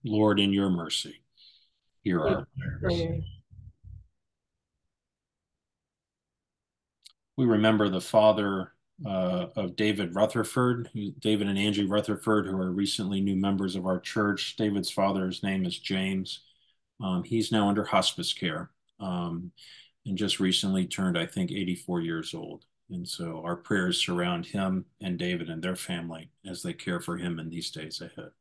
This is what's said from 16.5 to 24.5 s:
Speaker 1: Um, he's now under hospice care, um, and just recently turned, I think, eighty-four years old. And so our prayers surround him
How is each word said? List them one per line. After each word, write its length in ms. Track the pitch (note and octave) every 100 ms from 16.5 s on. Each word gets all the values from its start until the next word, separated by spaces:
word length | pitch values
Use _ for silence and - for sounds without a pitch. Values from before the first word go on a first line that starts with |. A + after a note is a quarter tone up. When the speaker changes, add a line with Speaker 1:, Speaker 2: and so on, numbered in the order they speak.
| _ _ _ _ _
Speaker 1:
Um, 240 | G2 F2+
he's 280 | E2+ A2+ G#2
now 180 | A2+ G2+
under 140 | G2+
hospice 500 | - G2 F#2 - E2+
care, 380 | - F2 D#2 F2 _ _ _
um, 520 | G2 F2+ - E2+ F2 _ - - - _ -
and 100 | F#2
just 220 | G#2 -
recently 480 | F#2+ F#2 G2 F#2+ F2+
turned, 280 | - F#2 E2+
I 120 | E2
think, 240 | - F2+
eighty-four 500 | G#2 F2+ F2 - F2
years 320 | E2 E2 D#2+
old. 320 | D#2+ D2+ D#2 _ _ _
And 180 | F2+ F2
so 360 | - E2+ D#2 E2
our 120 | F2
prayers 460 | - G2+ F2+ F2
surround 440 | - F2 F2 F2
him 380 | F2